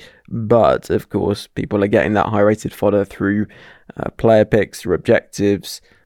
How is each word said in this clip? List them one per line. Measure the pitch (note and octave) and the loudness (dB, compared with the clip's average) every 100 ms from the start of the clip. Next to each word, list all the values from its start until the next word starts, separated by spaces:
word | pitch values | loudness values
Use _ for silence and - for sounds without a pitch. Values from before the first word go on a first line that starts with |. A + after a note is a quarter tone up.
| - _ - | -14 _ -12
But, | A#2 G#2+ A#2 D#2 B1+ - | -6 0 4 4 2 -2
of | G#2+ - | -6 -4
course, | G#2 F#2+ G#2 - | -4 -2 -4 -8
people | - - G#2 | -8 -4 -2
are | G2+ | 0
getting | G#2+ D2+ | 0 2
that | G#2 - | 0 0
high-rated | G#2+ G#2 G#2+ G2+ | 2 2 0 -4
fodder | - G#2 G2+ | -4 0 0
through, | G2+ - G2+ G#2 G#2 - - - - - | -2 -4 -2 -2 -4 -10 -20 -20 -20 -10
uh, | - | -10
player | - A#2 G#2+ G#2 | -2 2 4 4
picks, | A2 F#2 - | 0 0 -6
through | - | -4
objectives. | F#2 - A2+ - - G2+ G2 - - _ _ | -2 2 0 0 -2 0 -2 -6 -18 _ _